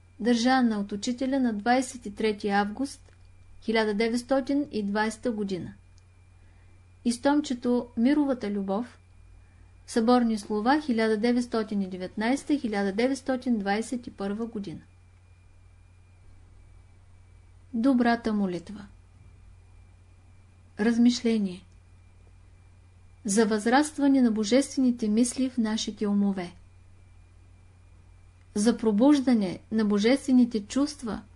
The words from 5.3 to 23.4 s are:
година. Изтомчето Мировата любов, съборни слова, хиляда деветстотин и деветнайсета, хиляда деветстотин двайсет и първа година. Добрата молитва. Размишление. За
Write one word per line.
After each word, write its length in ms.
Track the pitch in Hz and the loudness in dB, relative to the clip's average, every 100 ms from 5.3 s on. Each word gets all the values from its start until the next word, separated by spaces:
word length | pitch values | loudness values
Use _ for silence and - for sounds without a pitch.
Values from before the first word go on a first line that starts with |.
година. 420 | 214 196 185 - - - - - _ - - - - - - - - 247 | -4 -4 -6 -8 -14 -20 -20 -20 _ -20 -20 -20 -20 -20 -20 -20 -8 -4
Изтомчето 840 | 233 277 294 294 247 247 247 240 - | -2 2 2 0 -4 0 0 -2 0
Мировата 540 | 240 294 277 254 208 | 2 2 0 -2 -4
любов, 480 | 202 190 196 240 - - - - - - - - - - | -4 -4 -4 -6 -12 -20 -20 -20 -20 -20 -20 -20 -20 -6
съборни 500 | 240 226 247 233 214 | 0 2 4 2 -2
слова, 440 | - 214 226 302 | -4 -2 2 0
хиляда 360 | 302 226 220 220 | 0 0 0 0
деветстотин 640 | 240 247 240 226 208 208 | 0 0 -2 -4 -4 -4
и 60 | 185 | -4
деветнайсета, 720 | 185 185 - 220 277 - 285 | -6 -8 -4 -2 -2 0 -2
хиляда 360 | 226 202 196 | -2 -2 -2
деветстотин 680 | 196 254 277 - 262 254 226 | 0 -2 -2 -4 -4 -2 -2
двайсет 480 | 196 208 226 247 - | 0 -2 -4 -8 -10
и 40 | |
първа 340 | - 196 208 233 | -10 -8 -6 -8
година. 360 | 220 196 151 - - - - - - - - - - - - - - - - - - - - - - - - - - - - - | -8 -10 -12 -16 -20 -20 -20 -20 -20 -20 -20 -20 -20 -20 -20 -20 -20 -20 -20 -20 -20 -20 -20 -20 -20 -20 -20 -20 -20 -20 -20 -10
Добрата 600 | 233 254 247 240 233 226 | 0 2 4 2 0 0
молитва. 520 | 208 190 175 175 208 - - - - - - - - - - - - - - - - - - - - | -2 -2 -4 -10 -16 -18 -20 -20 -20 -20 -20 -20 -20 -20 -20 -20 -20 -20 -20 -20 -20 -20 -20 -18 -4
Размишление. 840 | 214 233 240 240 233 226 196 180 - - - - - - - - - - - - - - - - 226 | 0 4 4 4 0 0 -2 -6 -16 -20 -20 -20 -20 -20 -20 -20 -20 -20 -20 -20 -20 -20 -20 -12 -2
За 200 | 196 | 2